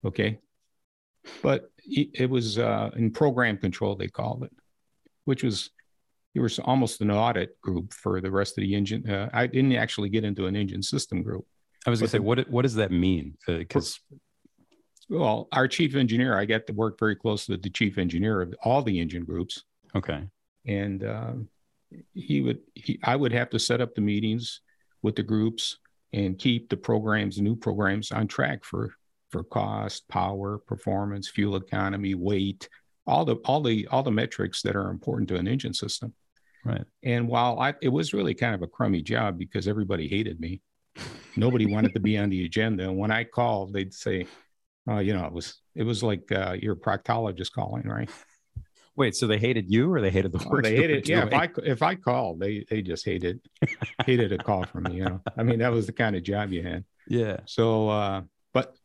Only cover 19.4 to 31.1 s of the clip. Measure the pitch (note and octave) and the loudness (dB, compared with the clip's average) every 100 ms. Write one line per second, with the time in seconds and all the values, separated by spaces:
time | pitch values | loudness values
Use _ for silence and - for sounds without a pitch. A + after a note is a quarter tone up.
19.4 | E2+ - - _ _ F#2+ - D2 F#2+ - | -6 -10 -16 _ _ -4 -4 -6 -8 -16
20.4 | _ _ A#2 G2+ G2+ G2 G#2+ A2 A#2 B2 | _ _ -6 -4 -2 -4 -6 -6 -6 -8
21.4 | G#2+ _ _ _ _ - - F#3+ D3 C#3+ | -12 _ _ _ _ -20 -16 -10 -2 0
22.4 | B2 B2 - - - - - C3+ B2+ A#2+ | 0 -2 -8 -10 -6 -2 0 2 2 0
23.4 | A#2+ A2 - A#2+ A#2+ - G#2 G#2 A2+ A2+ | 0 -2 0 0 0 0 0 0 0 -2
24.4 | A#2 - _ _ _ _ A2 - G#2 A2 | -6 -12 _ _ _ _ -2 -2 0 0
25.4 | A2+ A2+ - - _ _ _ G#2 F#2+ F#2+ | 0 -2 -6 -8 _ _ _ -2 -2 0
26.4 | B2+ A#2 - G2 - A2 A2 G#2+ G2+ F#2+ | 2 2 0 -4 0 0 2 0 0 0
27.4 | G2+ A2+ G#2+ G2 G2 G#2 G#2+ G#2+ G#2 - | 0 0 -2 0 0 0 -2 -2 -2 0
28.4 | C3 C#2 - - - - _ _ _ - | 0 -2 -6 -6 -6 -8 _ _ _ -8
29.4 | - G#2+ G2+ G#2+ G#2 - - F#2 F#2 G2+ | -4 -2 -2 -4 -6 -8 -6 -2 -2 -2
30.4 | G2 G#2 - - - G2 G2+ | -4 -6 -8 -6 -2 -2 -2